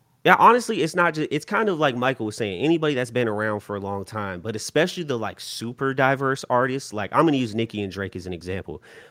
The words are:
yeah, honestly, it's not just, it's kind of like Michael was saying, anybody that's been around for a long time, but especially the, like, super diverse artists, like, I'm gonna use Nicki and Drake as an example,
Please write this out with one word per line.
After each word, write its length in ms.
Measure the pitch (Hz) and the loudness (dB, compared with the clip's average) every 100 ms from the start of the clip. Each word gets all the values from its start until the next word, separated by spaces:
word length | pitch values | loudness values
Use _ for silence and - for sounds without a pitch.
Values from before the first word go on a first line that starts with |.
| _ _ | _ _
yeah, 120 | 160 185 | 4 8
honestly, 420 | 196 240 226 208 | 8 6 2 -2
it's 120 | 156 | 0
not 200 | 180 175 | 2 0
just, 120 | 156 151 | 0 -4
it's 120 | 147 | -4
kind 240 | - 208 214 | -2 0 0
of 120 | 160 | 2
like 160 | 151 120 | 0 2
Michael 300 | 131 131 107 | 0 0 -4
was 100 | - | -4
saying, 260 | 104 90 | -4 0
anybody 300 | 143 165 156 | 2 2 2
that's 160 | 127 123 | 0 0
been 160 | 120 117 | 0 0
around 340 | 104 107 104 | 0 0 -2
for 140 | - | -4
a 60 | 101 | -6
long 240 | 98 98 | -4 -6
time, 360 | 95 110 101 90 | -6 -6 -6 -6
but 140 | 110 | -6
especially 480 | 107 - 147 185 185 | -6 -2 0 0 -2
the, 160 | 151 120 | -6 -4
like, 220 | 104 - | -4 -8
super 520 | - - 117 120 135 | -12 -10 -10 -4 -4
diverse 520 | 131 135 135 135 135 - | 2 2 2 0 -2 0
artists, 440 | 123 131 135 - | 0 2 -2 -6
like, 180 | 104 95 | -6 0
I'm 120 | 131 | 2
gonna 120 | 160 135 | 4 2
use 180 | 117 | 0
Nicki 280 | 110 117 104 | -2 -4 -4
and 100 | 98 | -6
Drake 220 | 92 95 92 | -6 -6 -8
as 100 | 90 | -10
an 60 | |
example, 480 | 85 90 95 80 73 - - - | -10 -6 -8 -8 -14 -16 -20 -20